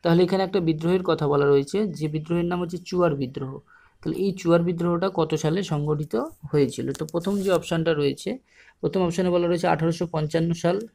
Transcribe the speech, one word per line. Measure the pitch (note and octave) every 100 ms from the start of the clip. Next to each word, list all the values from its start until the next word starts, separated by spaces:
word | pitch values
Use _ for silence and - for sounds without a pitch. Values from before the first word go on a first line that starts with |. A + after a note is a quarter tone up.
তাহলে | E3+ E3+
এখানে | F3+ F#3+
একটা | F#3+ F#3+
বিদ্রোহের | E3 D#3 E3 F#3
কথা | F3+ D#3+ D3
বলা | C#3+ C#3+
রয়েছে, | C#3 C#3 G3 G#3+
যে | D3 D3+
বিদ্রোহের | D#3 D#3 E3+
নাম | F3 F3
হচ্ছে | F3 F3
চুয়ার | F3+ F3+ F3
বিদ্রোহ। | C#3 B2+ C3+ C3 C#3+ _ _ _ _
তাহলে | D#3+ E3
এই | G3
চুয়ার | F#3 E3+ E3+
বিদ্রোহটা | E3+ E3+ E3+ E3+ F#3+
কত | F#3 D#3+
সালে | D#3 D#3 F3+
সংঘটিত | F3+ D3 D3 D3+ D3+ A3 D#4 - D3+
হয়েছিল? | D3 C3 A#2+ C3
তো | C#3 D#3
প্রথম | E3+ F3+ G3+
যে | F#3+
অপশানটা | F3 E3+ E3 D#3+
রয়েছে, | D3+ C#3+ C#3 - C4 _ _ - _
প্রথম | F3 F#3+
অপশানে | F3 E3+ F3+
বলা | F3 E3+
রয়েছে | F3 F3
আঠারোশো | D#3 E3 E3+ E3+
পঞ্চান্ন | D#3 D3+ E3 E3
সাল। | E3+ E3+ G3 A3+